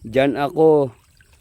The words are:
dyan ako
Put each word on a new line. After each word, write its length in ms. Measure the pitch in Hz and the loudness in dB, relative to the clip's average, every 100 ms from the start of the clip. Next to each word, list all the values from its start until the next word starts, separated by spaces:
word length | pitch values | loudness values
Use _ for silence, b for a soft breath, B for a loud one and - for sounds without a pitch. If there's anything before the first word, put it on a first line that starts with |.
dyan 320 | 113 117 139 120 | -6 -2 -2 -2
ako 560 | 143 - 160 151 135 - _ _ _ _ | -6 0 2 2 0 -8 _ _ _ _